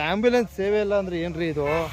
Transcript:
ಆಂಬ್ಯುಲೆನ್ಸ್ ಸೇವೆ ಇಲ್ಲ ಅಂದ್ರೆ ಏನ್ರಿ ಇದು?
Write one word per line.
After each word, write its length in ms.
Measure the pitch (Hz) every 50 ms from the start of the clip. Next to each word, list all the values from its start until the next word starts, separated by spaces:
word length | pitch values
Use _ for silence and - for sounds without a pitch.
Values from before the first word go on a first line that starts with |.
| 151 160
ಆಂಬ್ಯುಲೆನ್ಸ್ 440 | 185 214 233 247 240 247 220 - -
ಸೇವೆ 260 | 196 190 202 208 214
ಇಲ್ಲ 140 | 208 202 202
ಅಂದ್ರೆ 240 | 202 190 180 175 165
ಏನ್ರಿ 280 | 165 175 156 160 170
ಇದು? 200 | 165 143 147 143 143 156 165 160 151